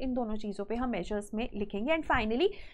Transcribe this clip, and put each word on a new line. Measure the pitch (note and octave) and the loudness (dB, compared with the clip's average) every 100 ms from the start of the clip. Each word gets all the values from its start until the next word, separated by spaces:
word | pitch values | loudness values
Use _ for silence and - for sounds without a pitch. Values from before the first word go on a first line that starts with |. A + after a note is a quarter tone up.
इन | C4 | -2
दोनों | B3+ A3 G#3+ | 0 0 0
चीज़ों | G#3+ G3 G3+ | -2 -4 -2
पे | A#3 | 0
हम | B3+ | 0
मेजर्स | G3 F3 G#3 G#3 | 0 0 -2 -2
में | G#3+ A#3+ | -2 -2
लिखेंगे। | G3+ G3+ G3+ B3+ D#4+ | -2 -2 0 2 2
And | D#4 | 4
finally | C4+ G#3+ A#3+ G4 - - | 2 2 4 2 2 -12